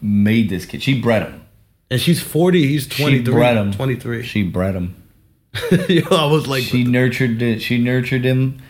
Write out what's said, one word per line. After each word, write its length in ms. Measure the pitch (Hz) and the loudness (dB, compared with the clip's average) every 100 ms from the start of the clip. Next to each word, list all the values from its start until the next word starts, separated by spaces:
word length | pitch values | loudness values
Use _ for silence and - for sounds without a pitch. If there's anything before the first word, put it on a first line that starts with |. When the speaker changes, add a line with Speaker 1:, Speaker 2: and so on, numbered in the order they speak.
Speaker 1:
made 480 | 104 101 104 113 104 | -2 2 4 4 2
this 160 | 90 | -2
kid. 180 | - - | -8 -6
She 160 | - 131 | -2 0
bred 220 | 120 110 | 2 0
him. 180 | 78 - - _ _ _ _ | -2 -10 -20 _ _ _ _
Speaker 2:
And 80 | 127 | -2
she's 220 | 170 170 | 0 0
forty, 460 | - 151 180 180 139 | 0 0 2 4 2
he's 160 | 143 | 0
Speaker 1:
She 180 | - - | -4 -4
Speaker 2:
twenty-three, 320 | 147 131 120 | 0 2 2
Speaker 1:
bred 220 | 117 120 113 | 4 4 2
him. 160 | 101 | 0
Speaker 2:
twenty-three. 500 | 101 135 120 - 117 | -2 -2 -4 -6 -8
Speaker 1:
She 220 | 117 104 | -4 -2
bred 320 | 92 87 95 92 | -2 -2 -2 -2
him. 180 | 90 - - _ _ _ _ | -6 -10 -20 _ _ _ _
Speaker 2:
<laughs> 360 | - - 185 180 | -10 0 0 2
Yo, 140 | 165 - | 0 2
I 140 | 180 147 | 0 2
was 200 | 156 127 | 0 0
like, 160 | 135 | -4
Speaker 1:
She 160 | 127 123 | -2 0
Speaker 2:
"What 60 | 123 | 2
the" 60 | |
Speaker 1:
nurtured 500 | 123 127 123 131 113 | 2 0 0 -2 0
it. 180 | 120 110 | -2 -2
She 180 | - 123 | -2 -2
nurtured 460 | 120 127 127 131 | 0 0 -2 -2
him 380 | 127 131 131 131 - | 0 0 -2 -4 -18